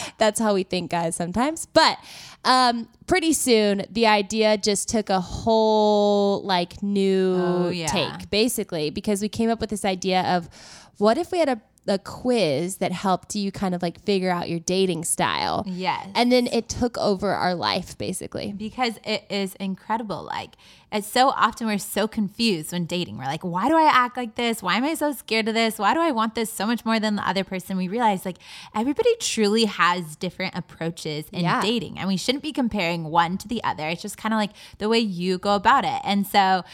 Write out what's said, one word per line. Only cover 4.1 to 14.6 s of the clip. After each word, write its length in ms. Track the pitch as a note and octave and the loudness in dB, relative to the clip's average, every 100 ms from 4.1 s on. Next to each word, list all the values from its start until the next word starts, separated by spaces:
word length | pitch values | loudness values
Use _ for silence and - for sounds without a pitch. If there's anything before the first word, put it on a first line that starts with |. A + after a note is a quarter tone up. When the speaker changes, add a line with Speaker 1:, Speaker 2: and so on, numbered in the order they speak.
| G#3+ G3 A3 G#3+ G#3+ | 4 2 2 2 2
Speaker 1:
just 300 | G#3+ G3 - | 2 -2 0
took 220 | A3+ G#3 | -2 0
a 100 | F#3+ | -2
whole, 1200 | F3+ - A#3 A3+ A3 G#3+ G#3+ G#3 G#3 G3+ G3+ G3 | -2 -4 2 4 4 4 4 4 4 4 2 0
like, 380 | G3 F3+ F3 - | 0 0 -2 -4
new 540 | G3+ G3+ G3 F#3+ F#3 F#3 | -2 2 2 4 2 2
Speaker 2:
Oh, 320 | F3+ F3+ F3 | 2 0 0
yeah. 180 | F3 D#3+ | -2 -2
Speaker 1:
take, 420 | F#3+ C#3+ F3 - | -2 -2 -6 -4
basically, 600 | G3+ A#3 - F#3+ E3+ D3+ | 0 0 0 -4 -4 -4
because 300 | F#3+ G#3+ G3+ | -4 -2 -2
we 60 | G#3 | -2
came 200 | - A3+ | -2 0
up 100 | A#3 | 0
with 100 | A3+ | -4
this 140 | G#3 G#3 | -4 -4
idea 360 | F#3 F#3+ F#3 | -2 0 0
of 260 | D3 F3+ E3+ - - - - _ | 2 0 -2 -14 -20 -20 -20 _
what 180 | G#3 A#3+ | 2 2
if 140 | E4+ | 0
we 80 | F4+ | 0
had 100 | D4+ | 0
a, 120 | A#3 - _ - | 0 -6 _ -4
a 140 | G3 | -4
quiz 800 | - - B3+ A#3+ E3+ C3+ F3 - | -4 -6 0 2 2 2 -2 -2
that 140 | F#3 | -4
helped 420 | F3 G3 F3+ - G#3+ | -2 0 0 -2 -4
you 160 | G3 | -4
kind 240 | - F#3+ F3 | -2 -4 -2
of, 60 | |
like, 180 | F3 - | -4 -4
figure 260 | - G3 F#3 | -2 0 0
out 180 | F3 - | -2 -2
your 100 | |
dating 440 | E3+ | -4